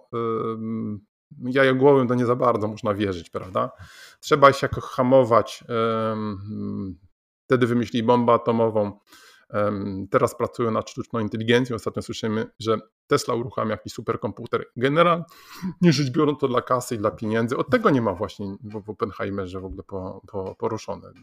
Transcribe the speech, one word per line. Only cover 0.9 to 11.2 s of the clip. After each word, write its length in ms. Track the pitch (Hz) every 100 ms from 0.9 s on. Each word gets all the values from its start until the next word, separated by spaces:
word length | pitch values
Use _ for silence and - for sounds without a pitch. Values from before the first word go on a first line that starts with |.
| 104 - _ _ 147
jajogłowym 680 | 127 131 135 131 139 139 123
to 80 | 123
nie 100 | 120
za 100 | 123
bardzo 320 | 127 107 107
można 260 | 104 113
wierzyć, 360 | 101 101 90 80
prawda? 420 | - 90 110 123 - - - - _
Trzeba 340 | - 151 139
się 140 | 135 135
jakoś 120 | -
hamować. 800 | - - 123 135 120 113 104 - -
Em, 1300 | 120 113 113 110 110 107 98 104 107 101 101 98 90 _ _ _ _ -
wtedy 220 | 131 120
wymyślili 380 | 120 113 123 113
bombę 280 | 120 120
atomową. 680 | 117 - 117 113 107 104 98 _ - - _ _
Em, 580 | 107 104 101 101 95 98
teraz 240 | 131 120 -
pracują 360 | 117 - 117
nad 180 | 110 -
sztuczną 300 | - 110
inteligencją. 560 | 120